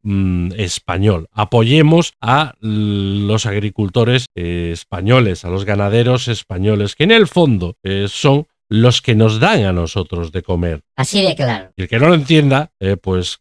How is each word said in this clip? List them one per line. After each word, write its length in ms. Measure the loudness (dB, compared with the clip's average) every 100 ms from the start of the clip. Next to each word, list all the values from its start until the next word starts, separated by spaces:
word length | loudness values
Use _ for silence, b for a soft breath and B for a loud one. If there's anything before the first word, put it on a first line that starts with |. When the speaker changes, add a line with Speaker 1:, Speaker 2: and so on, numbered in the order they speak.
Speaker 1:
mm, 500 | -4 -2 0 0 -4 -4
español. 680 | -6 -6 -6 0 2 0 -4
Apoyemos 840 | -6 0 2 4 4 4 4 2 -4
a 340 | 0 0 0 -6
los 840 | -4 -2 -2 -2 -2 -2 -2 -2 -2
agricultores, 800 | -4 -4 -4 -2 0 2 0 -4
eh, 380 | -10 -6 -4 -6
españoles, 720 | -8 -10 -6 0 2 2 -2 -6
a 40 |
los 140 | -6
ganaderos 640 | -4 -2 0 0 2 0 -2
españoles, 680 | -8 -8 -4 0 0 -2 -2
que 80 |
en 80 | 2
el 160 | 4 4
fondo, 480 | 2 2 2 -2 -8
eh, 240 | -6 -4 -4
son 380 | 0 2 2 0 _ -4
los 360 | 2 4 2
que 100 | 0
nos 260 | 2 4 4
dan 240 | 2 2 0
a 80 |
nosotros 580 | -2 -4 -6 -6 -6 -8
de 100 | -8
comer. 400 | -4 -4 -2 -6 _ -6
Speaker 2:
Así 260 | -4 0
de 140 | 0 0
claro. 340 | -4 -4 -10 -12
Speaker 1:
Y 80 |
el 40 | -4
que 120 | 0
no 80 | 2
lo 80 | 2
entienda, 560 | 2 2 4 2 -2 -6
eh, 180 | -4 -2
pues 400 | -2 -2 -4 -8